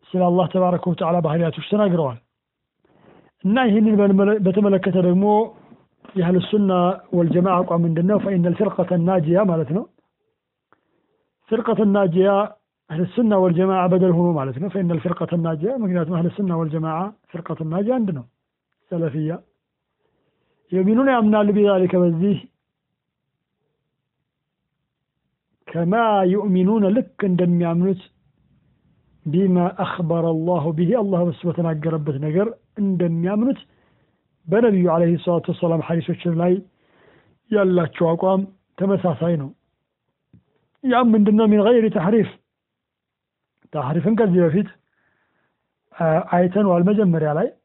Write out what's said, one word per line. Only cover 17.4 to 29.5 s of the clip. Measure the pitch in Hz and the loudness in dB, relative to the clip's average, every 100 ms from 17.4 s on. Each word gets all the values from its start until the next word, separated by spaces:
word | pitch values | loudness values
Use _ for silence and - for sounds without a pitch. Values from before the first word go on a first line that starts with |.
| 170 156 160 | -12 -10 -6
ናጂያ | 170 208 | -4 -2
አንድ | 262 214 | -2 -2
ነው። | 143 120 _ _ _ _ _ _ | -6 -10 _ _ _ _ _ _
ሰለፊያ | 175 165 135 156 175 _ _ _ _ _ _ _ _ _ _ _ _ _ | -6 -4 -4 -6 -8 _ _ _ _ _ _ _ _ _ _ _ _ _
ዩእሚኑነ | 180 190 220 269 | -2 2 2 2
ያምናሉ | 247 214 214 208 | 2 2 2 2
ቢዛሊከ | 208 202 196 185 185 | 2 2 2 2 2
በዚህ | 175 165 196 202 - _ _ _ _ _ _ _ _ _ _ _ _ _ _ _ _ _ _ _ _ _ _ _ _ _ _ _ _ _ _ _ - | 2 0 0 -2 -6 _ _ _ _ _ _ _ _ _ _ _ _ _ _ _ _ _ _ _ _ _ _ _ _ _ _ _ _ _ _ _ -12
ከማ | 165 170 214 226 208 185 | -4 -2 0 2 2 2
ዩእሚኑነ | 196 202 185 185 220 202 | 0 0 0 2 2 2
ልክ | 214 - _ | 0 -2 _
እንደሚያምኑት | 202 180 180 175 170 165 185 190 - _ _ _ _ _ _ _ _ _ _ _ - | -4 0 0 0 0 0 -2 -4 -8 _ _ _ _ _ _ _ _ _ _ _ -4
ቢማ | 156 190 | 0 2